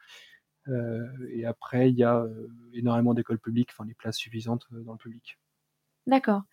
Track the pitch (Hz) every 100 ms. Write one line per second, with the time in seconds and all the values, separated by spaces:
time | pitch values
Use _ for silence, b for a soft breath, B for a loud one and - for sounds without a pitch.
0 | b b b b _ _ 135 123 117 113
1 | 120 131 123 120 117 - - 127 131 123
2 | 120 120 113 110 113 117 120 120 120 117
3 | 120 117 113 117 113 117 123 - 110 113
4 | 113 - 113 113 117 120 - 117 113 113
5 | 117 117 - - _ _ _ _ _ _
6 | - 262 233 202 -